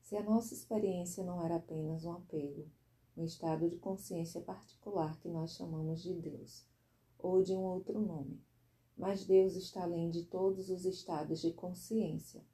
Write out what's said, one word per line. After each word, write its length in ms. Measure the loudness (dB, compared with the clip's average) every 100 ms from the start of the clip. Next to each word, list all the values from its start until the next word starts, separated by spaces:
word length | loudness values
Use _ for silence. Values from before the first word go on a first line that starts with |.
Se 140 | -4 -4
a 80 |
nossa 300 | 4 4 4
experiência 680 | -8 -2 2 2 0 -4 -4
não 180 | -4 -2
era 140 | 0
apenas 500 | 0 -2 -4 -2 -4
um 100 | -4
apego, 520 | -8 -6 -4 -4 -8 -12 -18 _ _ _ -6
um 60 |
estado 460 | -6 -4 -2 2 2
de 80 | 0
consciência 640 | -4 -4 -4 -4 -4 -6
particular 800 | -8 -12 -14 -14 -4 0 0 -2
que 80 | -6
nós 240 | -4 -4
chamamos 500 | -6 -6 -2 -2 -2
de 120 | -4
Deus, 520 | -4 -6 -10 -14 -18 -20 _ _ _ _ _
ou 240 | 4 6
de 120 | 6
um 100 | 4
outro 380 | 2 -2 -2 0
nome. 420 | 0 0 -6 -8 -14 _ _ _ _ -4
Mas 280 | 0 0
Deus 300 | 8 8 8
está 300 | 2 -6 -4
além 260 | -2 0 0
de 140 | 0
todos 440 | -2 2 2 2 -2
os 160 | 0
estados 560 | 0 -2 -4 -2 0 0
de 120 | 0
consciência. 920 | -2 -8 -8 0 0 2 -2 -8 -18 -20